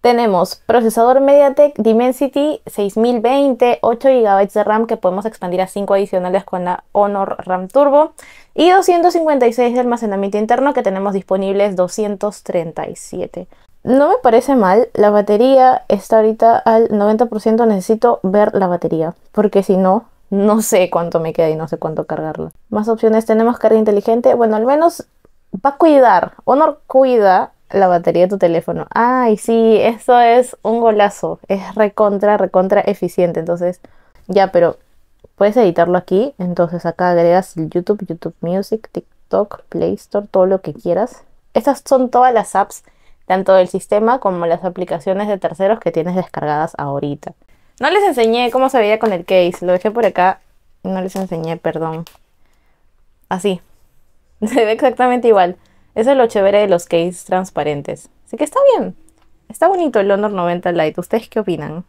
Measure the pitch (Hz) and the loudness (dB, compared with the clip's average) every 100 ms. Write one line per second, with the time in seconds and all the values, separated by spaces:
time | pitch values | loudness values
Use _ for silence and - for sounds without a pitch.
0 | 240 240 233 185 190 - - 233 226 220 | 2 2 2 0 -2 -6 0 0 2 2
1 | 233 262 277 285 277 277 294 294 220 220 | 2 4 4 4 4 4 2 2 0 2
2 | 247 254 277 277 294 294 - - 202 196 | 0 -2 -4 -2 -2 -4 -10 -6 -4 0
3 | 233 247 233 277 277 240 240 240 - 240 | 0 0 0 2 0 2 0 2 -2 0
4 | 277 254 220 196 202 208 202 214 226 226 | 2 4 4 2 2 0 0 0 -2 -2
5 | 185 185 214 214 180 180 185 202 196 196 | -2 -2 -8 -8 -6 -4 -4 -6 -2 0
6 | 202 190 180 190 - 185 180 180 _ 202 | 0 -4 -2 -4 -4 -8 -6 -6 _ -2
7 | 202 202 196 - - 185 190 269 285 285 | -2 -2 -6 -6 -6 -6 -2 0 2 2
8 | 320 - - - _ - 330 381 370 349 | 0 -4 -20 -20 _ 0 4 4 4 2
9 | 349 339 320 285 247 233 240 247 247 233 | 2 0 0 2 0 2 -2 0 -2 -2
10 | 226 196 196 208 220 240 277 285 220 190 | -4 -4 -4 -4 -2 0 0 0 -2 -4
11 | 196 196 185 190 190 196 202 185 180 - | -4 -4 -4 -4 -2 0 -2 0 -4 -2
12 | 208 202 208 - - 180 165 160 - - | -6 -4 -6 -8 -6 -6 -6 -10 -12 -12
13 | - 185 - - 185 _ _ _ - 262 | -14 -10 -10 -12 -16 _ _ _ -2 2
14 | 294 466 262 226 247 269 190 202 254 - | 2 2 4 2 2 2 4 2 0 2
15 | 208 208 208 208 254 269 254 - - 208 | 2 2 2 2 4 6 4 2 -2 -4
16 | - 220 220 220 226 233 - 226 226 214 | 0 2 2 2 2 4 2 2 2 2
17 | 208 220 233 214 220 220 233 202 185 220 | 0 2 0 -2 0 2 2 0 0 0
18 | 240 233 190 202 208 - 185 175 165 160 | 0 0 0 2 2 0 0 -2 -2 -4
19 | 160 - _ - 202 196 196 185 185 202 | -4 -8 _ -2 0 0 0 2 2 0
20 | - _ _ 196 208 214 214 208 180 170 | -2 _ _ 0 2 2 2 0 0 -2
21 | 170 170 160 156 160 156 160 165 160 156 | -2 -4 -4 -2 -2 -2 -6 -8 -8 -8
22 | 156 160 156 156 160 - _ 214 214 226 | -8 -8 -8 -10 -14 -14 _ -6 -2 0
23 | 226 220 220 220 233 240 - 220 220 202 | 0 0 0 0 0 0 2 2 2 0
24 | 202 233 254 247 226 214 233 285 339 - | 0 2 2 2 0 0 0 2 2 -2
25 | - _ _ _ _ 190 269 - 320 285 | -20 _ _ _ _ -4 -4 2 4 6
26 | 240 185 - - - 262 311 294 _ 262 | 6 4 0 -6 -2 2 0 -2 _ 2
27 | 262 247 196 185 254 _ _ 196 190 175 | 2 4 4 2 0 _ _ 0 2 2
28 | 175 170 185 196 180 165 - 165 - - | 0 2 0 2 0 0 -4 -8 -6 -2
29 | 240 254 240 214 - 226 226 214 - 226 | 0 2 0 0 0 2 4 4 2 -2
30 | - 240 233 233 254 - - 233 233 214 | 2 4 6 4 2 -4 -4 0 0 2
31 | 202 202 160 165 - 196 185 - 208 - | 0 -2 -10 -10 -6 -8 -6 -2 -2 0
32 | 214 202 208 208 185 185 185 202 196 202 | 0 2 0 0 0 0 2 0 0 -4
33 | 180 - 175 165 160 175 175 180 _ _ | -6 -2 -2 -2 -6 -4 -4 -6 _ _
34 | _ _ - 190 190 175 170 - _ _ | _ _ -2 0 2 2 0 -2 _ _
35 | _ _ - _ 202 214 208 170 170 180 | _ _ -20 _ 0 2 0 2 0 0
36 | 180 185 262 - 180 175 170 175 170 165 | 0 -2 -2 -6 -8 -2 -4 -2 -6 -2
37 | 180 175 170 180 190 - 156 180 175 208 | 0 2 4 2 0 -8 -6 -6 -4 -6
38 | 185 170 - - 165 185 196 220 - - | -6 -10 -12 -10 -6 -6 -6 -8 -8 -14
39 | _ _ _ 185 220 - - 170 175 202 | _ _ _ -4 -4 -8 -12 -6 -4 -6
40 | - 208 208 196 185 190 165 147 175 170 | -6 -8 -4 0 0 0 -6 -10 -4 -2
41 | 240 - _ _ _ - 226 262 - 269 | -4 -8 _ _ _ -4 -2 -4 0 0
42 | 254 247 254 233 196 190 202 - _ _ | 2 2 2 2 -2 -2 -4 -8 _ _
43 | _ - _ 185 190 190 180 190 - 208 | _ -20 _ -2 2 2 2 -2 -2 0
44 | 220 262 202 180 170 170 180 180 180 165 | 0 0 -2 -4 -4 -4 -4 -8 -8 -6
45 | 190 190 208 196 214 185 196 220 - 165 | -4 -4 -4 -4 -6 -2 -2 0 -2 -4
46 | 165 185 180 - 147 147 156 - 143 139 | -4 -4 -6 -6 -4 -4 -4 -6 -8 -6
47 | 143 143 - - _ _ _ _ 254 392 | -6 -8 -14 -20 _ _ _ _ -2 0
48 | 403 247 226 233 247 254 262 269 208 220 | 0 0 0 0 -2 -2 0 0 0 0
49 | 220 185 180 190 175 175 180 180 214 226 | 0 -4 0 2 2 -2 -2 -2 -2 -2
50 | 214 - 180 190 _ _ _ _ 185 185 | -2 2 0 -2 _ _ _ _ -8 -6
51 | 185 190 190 165 160 165 170 156 160 160 | -6 -8 -8 -8 -8 -6 -6 -6 -8 -8
52 | 165 _ _ _ _ _ _ _ _ _ | -14 _ _ _ _ _ _ _ _ _
53 | _ _ _ 190 202 185 _ _ _ _ | _ _ _ -4 -4 -4 _ _ _ _
54 | _ _ _ _ 214 240 220 226 285 247 | _ _ _ _ -2 0 0 0 -2 0
55 | 247 247 233 202 180 185 _ _ _ - | 0 2 2 4 2 -2 _ _ _ -2
56 | 170 185 226 220 196 202 208 175 - 170 | 0 2 2 2 2 2 2 -2 0 -2
57 | 170 180 - 185 185 - 147 147 143 - | -2 -6 -6 -6 -4 -6 -6 -6 -10 -14
58 | - _ _ 226 403 - 554 427 185 - | -16 _ _ -8 -4 2 4 2 -2 -10
59 | _ _ _ _ _ - 330 381 320 233 | _ _ _ _ _ -2 0 2 0 0
60 | 196 196 208 196 175 175 175 175 156 151 | 0 0 -2 -4 -4 -4 -4 -2 -2 -4
61 | 175 233 - - 196 165 147 156 | -4 -6 -4 -6 -4 -6 -8 -12